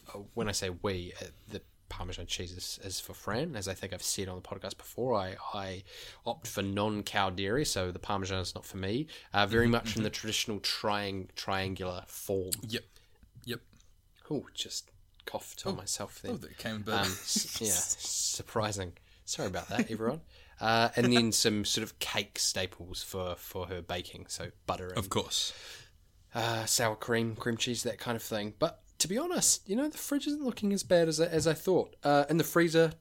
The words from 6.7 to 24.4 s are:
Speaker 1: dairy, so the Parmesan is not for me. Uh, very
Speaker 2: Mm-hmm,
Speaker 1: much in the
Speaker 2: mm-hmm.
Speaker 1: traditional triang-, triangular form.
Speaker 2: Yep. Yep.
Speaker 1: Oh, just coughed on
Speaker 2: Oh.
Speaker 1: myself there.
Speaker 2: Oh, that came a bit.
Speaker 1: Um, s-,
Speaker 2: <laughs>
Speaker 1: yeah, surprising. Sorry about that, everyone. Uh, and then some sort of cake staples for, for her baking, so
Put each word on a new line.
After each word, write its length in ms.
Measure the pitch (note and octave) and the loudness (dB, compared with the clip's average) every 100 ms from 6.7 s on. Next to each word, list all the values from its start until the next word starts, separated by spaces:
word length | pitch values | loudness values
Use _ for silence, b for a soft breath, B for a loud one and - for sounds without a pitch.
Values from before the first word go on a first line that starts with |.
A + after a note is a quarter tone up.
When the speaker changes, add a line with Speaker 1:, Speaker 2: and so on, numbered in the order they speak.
| G2 G#2+ G#2 G2 G#2 F#2+ | 2 2 0 0 2 2
Speaker 1:
dairy, 340 | F#2+ G2 B2+ D3+ | 0 0 0 2
so 260 | G2 F2+ | 0 -2
the 80 | F2 | -4
Parmesan 400 | - G2 F#2+ F#2 | -2 -2 0 -2
is 160 | F2+ - | -2 -6
not 100 | - | -10
for 120 | F#2+ | -6
me. 300 | F#2+ B2 D#3 B B | -2 -2 -2 B B
Uh, 120 | G2+ G2+ | 2 6
very 200 | A2+ A#2 | 6 6
Speaker 2:
Mm-hmm, 60 | |
Speaker 1:
much 240 | A#2 A#2 G#2 | 4 2 0
in 60 | |
the 60 | G#2+ | 0
Speaker 2:
mm-hmm. 40 | - | -2
Speaker 1:
traditional 440 | A2 G#2 - G2+ | -2 0 0 -2
triang-, 680 | - - A2 G#2 G2+ G2 F#2+ - | -2 0 0 0 0 -4 -6 -8
triangular 680 | - F#2+ F#2+ F#2+ F#2 F2+ - | -2 0 0 -2 -4 -6 -8
form. 440 | - - G2 F#2 G2+ A2 | -8 -2 0 2 -2 -2
Speaker 2:
Yep. 160 | A2 - b b b - - A#2+ | -6 -6 b b b -20 -16 -8
Yep. 140 | A2+ - - - _ _ _ - | -8 -10 -20 -20 _ _ _ -6
Speaker 1:
Oh, 160 | C#3+ - | -6 -6
just 360 | - - - - - - - - | -10 -8 -8 -10 -20 -20 -16 -10
coughed 400 | - - - G3 | -8 -10 -8 -6
on 80 | |
Speaker 2:
Oh. 20 | F3+ | -6
Speaker 1:
myself 440 | F#2 - G2+ - | -6 -6 -6 -8
there. 100 | - | -8
Speaker 2:
Oh, 40 | A#3 | -8
that 200 | - - | -10 -8
came 200 | A#2 G#2+ | -6 -4
a 20 | |
bit. 140 | G#2+ | -2
Speaker 1:
Um, 80 | G#2+ | 0
s-, 560 | F#2+ G2 - - - - | 0 -2 -2 -2 0 -2
Speaker 2:
<laughs> 40 | |
Speaker 1:
yeah, 60 | A2 | 2
surprising. 1200 | F#2+ - - - - - - - A#2 G#2+ G2 F2+ - b b - | 2 2 -2 -2 -2 -2 -4 -4 -2 0 -2 -6 -8 b b -8
Sorry 220 | - A2+ | -4 -4
about 180 | F2+ - | -4 -2
that, 220 | G#2 - | -2 -2
everyone. 300 | A2 A2+ D#3+ - B B B | -2 -2 -2 -8 B B B
Uh, 300 | A2 A#2 A#2 - | 4 6 6 4
and 160 | B2 | 6
then 180 | A#2+ A2+ | 8 6
some 300 | - A#2 G#2 G2+ | 4 4 2 2
sort 180 | A2+ | 0
of 160 | A2 - | -2 -6
cake 400 | - A2 G2+ - | -2 -2 -2 -2
staples 640 | - G2 F#2+ - F2+ F2+ | 0 0 -4 -6 -10 -10
for, 320 | - F#2+ F2+ F2 | -6 -4 -4 -6
for 320 | - F#2+ F2 | -8 -8 -6
her 140 | F2+ | -6
baking, 440 | E2 F2+ - F2+ F#2 | -4 -6 -6 -12 -10
so 200 | - | -8